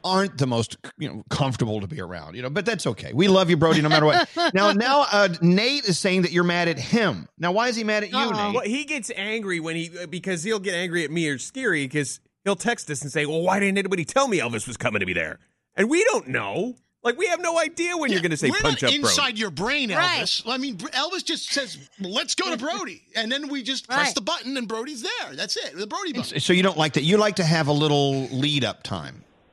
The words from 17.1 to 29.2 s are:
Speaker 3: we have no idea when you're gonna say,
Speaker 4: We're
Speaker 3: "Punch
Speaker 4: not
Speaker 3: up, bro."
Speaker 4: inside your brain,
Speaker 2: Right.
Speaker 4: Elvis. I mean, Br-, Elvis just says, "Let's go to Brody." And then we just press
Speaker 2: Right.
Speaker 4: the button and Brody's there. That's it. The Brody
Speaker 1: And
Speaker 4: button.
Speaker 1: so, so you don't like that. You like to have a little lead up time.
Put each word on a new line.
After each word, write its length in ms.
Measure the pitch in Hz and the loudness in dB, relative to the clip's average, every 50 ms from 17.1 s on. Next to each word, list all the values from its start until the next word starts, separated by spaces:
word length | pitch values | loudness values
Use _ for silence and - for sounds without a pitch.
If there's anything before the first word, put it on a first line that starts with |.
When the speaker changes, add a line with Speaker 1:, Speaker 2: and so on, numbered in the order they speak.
| 240 285 | 0 0
Speaker 3:
we 80 | 381 | 0
have 120 | 359 349 320 | 0 0 0
no 180 | 349 339 330 330 | 0 0 2 2
idea 400 | 320 311 320 - 339 349 349 339 | 0 0 -2 -4 -2 -2 -2 -2
when 120 | 302 262 | 0 0
you're 120 | 202 180 | 0 0
gonna 120 | 165 175 156 | 0 0 -2
say, 140 | 139 156 131 | 0 0 0
Speaker 4:
We're 120 | 339 415 | 2 2
Speaker 3:
"Punch 200 | 427 - 131 - | 0 0 0 2
Speaker 4:
not 100 | - - | 0 0
Speaker 3:
up, 100 | 277 294 | 0 2
bro." 100 | 285 - | 2 2
Speaker 4:
inside 260 | - 294 285 254 233 208 | 2 2 0 0 0 -2
your 120 | 220 196 | -4 -4
brain, 400 | 143 139 190 240 277 294 269 214 | -4 -4 -2 -2 0 -2 -2 0
Speaker 2:
Right. 300 | 180 302 349 359 339 277 | 0 2 2 2 0 -2
Speaker 4:
Elvis. 200 | 214 - - - - | -2 -2 -4 -4 -4
I 100 | 220 254 | -4 -4
mean, 200 | 262 269 285 226 | -4 -4 -6 -8
Br-, 120 | 165 208 311 | -8 -10 -6
Elvis 340 | - 262 294 339 381 349 | -4 -4 -4 -2 -4 -6
just 280 | - - 320 - - - | -4 -4 -6 -6 -4 -4
says, 240 | - 285 269 202 156 143 135 _ _ - | -4 -4 -4 -6 -10 -16 -18 _ _ -10
"Let's 340 | 190 180 196 262 320 262 - | -10 -6 -4 -4 -4 -2 -2
go 160 | - 359 370 | -2 -2 -2
to 60 | 330 | -4
Brody." 460 | 233 240 302 359 415 370 233 165 - _ _ - | -4 -4 -4 -4 -4 -6 -8 -10 -14 _ _ -6
And 160 | 226 220 220 | -4 -2 -2
then 180 | 254 285 302 269 | -2 -4 -4 -6
we 140 | 285 277 | -6 -6
just 240 | 233 247 269 - - - | -4 -4 -6 -6 -4 -2
press 180 | 247 277 294 | 0 0 0
Speaker 2:
Right. 80 | 269 262 | 0 -2
Speaker 4:
the 80 | 277 | -2
button 340 | 190 240 339 294 214 247 277 | -2 -2 -4 -4 -4 -6 -4
and 100 | 269 240 | -4 -4
Brody's 360 | 190 220 220 233 285 311 226 | -4 -4 -6 -6 -8 -10 -8
there. 320 | 233 392 480 480 311 - 127 | -6 -6 -6 -6 -8 -8 -8
That's 220 | 143 190 - - 427 | -8 -6 -4 -4 -6
it. 180 | 403 180 139 | -6 -8 -8
The 100 | 170 208 | -8 -8
Brody 240 | 214 302 370 403 349 | -6 -6 -6 -4 -4
Speaker 1:
And 40 | 262 240 | -6 -6
Speaker 4:
button. 180 | - - - 131 | -6 -4 -4 -2
Speaker 1:
so, 60 | - | 2
so 60 | - 180 | 2 4
you 80 | 180 | 4
don't 160 | 185 190 170 151 | 4 2 2 2
like 160 | 156 156 - | 0 2 2
that. 80 | 151 | 0
You 160 | 139 160 202 208 | 2 4 4 4
like 180 | 214 208 - | 4 2 2
to 80 | 196 175 | 0 2
have 220 | 156 170 160 156 139 | 2 2 2 2 2
a 40 | |
little 500 | 147 147 156 151 147 143 139 139 139 135 131 117 | 2 2 4 4 4 4 4 2 2 0 -2 -4
lead 360 | 135 127 139 151 147 143 120 | -2 -2 0 0 0 0 0
up 180 | 107 95 - - | -2 -4 -6 -8
time. 400 | - 101 87 73 65 - - | -8 -6 -6 -8 -10 -14 -18